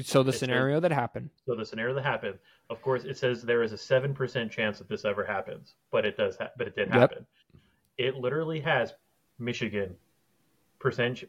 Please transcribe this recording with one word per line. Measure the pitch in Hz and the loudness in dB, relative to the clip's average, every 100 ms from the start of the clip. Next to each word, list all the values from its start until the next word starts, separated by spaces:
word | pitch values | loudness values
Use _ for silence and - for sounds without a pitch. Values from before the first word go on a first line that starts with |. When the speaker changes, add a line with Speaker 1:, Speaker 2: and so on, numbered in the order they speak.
Speaker 1:
So | 127 143 | 2 4
the | 131 | 4
Speaker 2:
It | |
says | 127 | 2
Speaker 1:
scenario | 127 127 131 147 | 2 2 4 2
that | 175 | 2
happened. | 143 117 - - - - | 2 0 -4 -12 -10 -6
Speaker 2:
So | |
the | 113 | -4
scenario | 107 113 120 | -6 -4 -2
that | 135 | -2
happened. | 135 113 107 95 _ _ - | -2 -2 -4 -8 _ _ -12
Of | 113 | -6
course, | 131 127 | -2 -2
it | - - | -2 -2
says | 127 117 | 0 0
there | 120 120 | 2 2
is | 113 | 2
a | 107 | -2
seven | - 131 139 | 2 2 2
percent | 135 127 123 110 | -2 -2 -2 -4
chance | - 107 104 | -2 -2 -2
that | 95 | -6
this | 107 104 | -4 -2
ever | 101 | 0
happens, | 95 98 92 80 - _ _ | -2 -4 -4 -10 -14 _ _
but | 113 | 0
it | 104 - | 2 0
does | 101 - | -2 -2
ha-, | 110 - | -8 -6
but | - | -6
it | - | -2
did | 98 | 2
Speaker 1:
Yep. | 113 | 6
Speaker 2:
happen. | 127 - - _ _ - _ _ _ - | 6 4 -16 _ _ -20 _ _ _ -2
It | 127 135 | -2 -2
literally | 123 151 160 156 | -2 -2 -2 -2
has | 151 135 113 - _ _ _ - | 2 2 0 -4 _ _ _ -8
Michigan | 120 117 113 104 95 92 _ _ _ _ _ _ _ _ | -6 -2 -2 -2 -4 -6 _ _ _ _ _ _ _ _
percent, | 127 120 120 123 | -2 0 0 -2